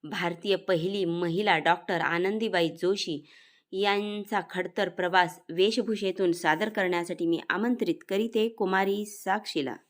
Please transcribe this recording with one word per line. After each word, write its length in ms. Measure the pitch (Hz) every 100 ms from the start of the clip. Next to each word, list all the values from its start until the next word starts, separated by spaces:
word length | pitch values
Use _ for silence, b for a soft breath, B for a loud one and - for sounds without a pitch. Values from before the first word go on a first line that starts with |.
भारतीय 520 | 151 185 175 170 208 190
पहिली 500 | 190 175 180 202 170
महिला 520 | 170 175 170 208 165
डॉक्टर 440 | 160 180 - 170
आनंदीबाई 680 | 139 170 185 214 220 180 165
जोशी 580 | 165 180 196 - 143 B B B B B
यांचा 680 | 190 202 202 208 208 202 208 180
खडतर 400 | 180 180 196 190
प्रवास 520 | 170 180 185 170 - -
वेशभूषेतून 840 | 170 202 226 220 208 190 185 185
सादर 380 | 170 165 156 214
करण्यासाठी 560 | 214 185 175 170 170 170
मी 160 | 165 -
आमंत्रित 460 | 180 233 240 180 165 -
करीते 400 | 196 226 226 226
कुमारी 560 | 220 190 190 196 202 208
साक्षीला. 680 | - 190 202 208 165 131 -